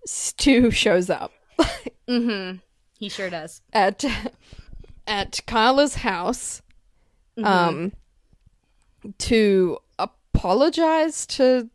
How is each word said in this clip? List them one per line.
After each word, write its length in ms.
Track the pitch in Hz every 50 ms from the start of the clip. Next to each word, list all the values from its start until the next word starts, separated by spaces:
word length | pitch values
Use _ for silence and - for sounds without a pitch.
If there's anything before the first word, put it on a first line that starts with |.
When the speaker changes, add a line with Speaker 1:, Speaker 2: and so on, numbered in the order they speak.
| _
Speaker 1:
Stu 640 | - - - - - - - - 277 269 240 247 233
shows 380 | 214 - - - 208 180 180 180
up. 220 | 175 - - - _ _ _ _ _ -
<laughs> 120 | 330 - - - - 254 _ _ _
Speaker 2:
Mm-hmm. 520 | - 247 240 233 240 220 196 190 185 185 185 _ _ _ _ _ _ _ _
He 100 | 214 202
sure 220 | - - 196 185
does. 320 | 175 165 156 170 - - _ _
Speaker 1:
At, 320 | - 220 196 190 208 _ - 285 220 - - 233 _ _ _ _ - - - - - - - - - - - -
at 320 | 214 202 196 - - - - -
Carla's 480 | 233 233 220 240 262 277 294 294 -
house, 680 | - - 247 190 170 175 185 254 - - - - - _ _ _ _ _ _ _ _ _ _ _ _ _ _ _ -
Speaker 2:
Mm-hmm. 80 | 220 208
Speaker 1:
um, 440 | 196 180 175 170 160 139 170 196 - - _ _ _ _ _ _ _ _ _ _ _ _ _ _ _ _ _ _ _ _ _ 208 202 _
to 580 | - - 247 226 214 208 196 190 185 175 147 - _ _ _ _
apologize 1300 | 180 220 _ _ _ _ _ - - 190 185 226 269 330 294 - 330 320 320 320 311 330 302 - - -
to 420 | - - 269 254 254 254 240 233 _